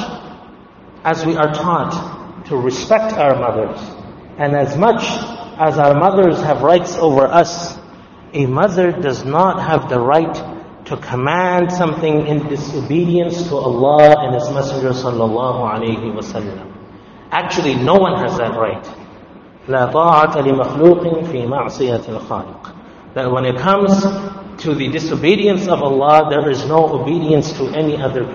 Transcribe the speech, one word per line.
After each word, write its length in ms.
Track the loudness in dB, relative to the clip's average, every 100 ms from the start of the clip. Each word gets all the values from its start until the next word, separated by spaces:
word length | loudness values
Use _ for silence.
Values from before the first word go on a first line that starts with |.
| -8 -12 -16 -20 -20 -20 -20 -20 -20 -6
as 220 | -2 0 0
we 100 | 0
are 160 | 0
taught 920 | 0 -2 -2 -2 -6 -10 -14 -16 -16 -6
to 100 | -2
respect 580 | -2 -2 0 0 2
our 220 | 0 2 2
mothers, 460 | 0 -2 -4 -8 -14 -16 -18 -20 -16 -4
and 180 | 0 0
as 220 | 0 2
much 260 | 2 2 -2 -8 -10 -12 -12 -2
as 220 | 0 4
our 160 | 4 4
mothers 440 | 4 4 4 2
have 200 | 0 2
rights 340 | 4 4 2 0
over 280 | 2 4 4
us, 500 | 4 2 -2 -10 -14 -18 -20 -20 -20 -8
a 120 | -4 0
mother 460 | 2 0 2 0
does 340 | 0 -2 -4 -2
not 340 | 2 2 0
have 280 | -2 -2 0
the 100 | 0
right 360 | 2 2 2 -4 -10 -14 -16 -18 -12
to 100 | -10
command 720 | -6 -4 0 0 0 0 0
something 560 | 0 -2 0 0 0 0
in 200 | -2 -4
disobedience 1000 | -6 -6 -6 -2 0 0 0 0 -4 -4
to 80 | -2
Allah 600 | -2 2 4 6 6 6 2
and 100 | -2
His 120 | -2
Messenger 400 | -2 -4 -2 -2
sallallahu 720 | -2 -2 0 0 0 -2 -2 -4
alayhi 400 | -2 -4 -4 -6
wa 80 | -8
sallam. 460 | -8 -8 -8 -10 -14 -18 -20 -20 -20 -20 -6
Actually, 420 | -4 -2 -2 0 0
no 200 | 4 4
one 240 | 4 0
has 160 | -2 -2
that 180 | -4 -2
right. 300 | -4 -4 -12 -18 -20 -20 -20 -20 -20 -14 -2
لا 200 | 0 2
طاعة 460 | 2 4 6 4 2
لمخلوق 840 | 2 2 0 4 6 6 2 -2 -4
في 220 | -4 -4
معصية 600 | -4 -4 -2 -2 -2 -4
الخالق. 640 | -10 -8 -8 -8 -14 -18 -18 -20 -20 -10 -6
That 160 | -2
when 140 | 0 0
it 120 | 0
comes 480 | 2 4 4 2 2 -4 -8 -12 -16 -8
to 140 | -4 -2
the 140 | -2
disobedience 800 | -4 -4 0 2 4 4 2 0
of 140 | 0
Allah, 460 | 2 2 4 4 4
there 180 | 0 0
is 120 | -2 0
no 260 | 2 2
obedience 580 | 0 -2 -2 2 2 0
to 160 | -4 -4
any 280 | -2 -2 -2
other 240 | -2 -4 -6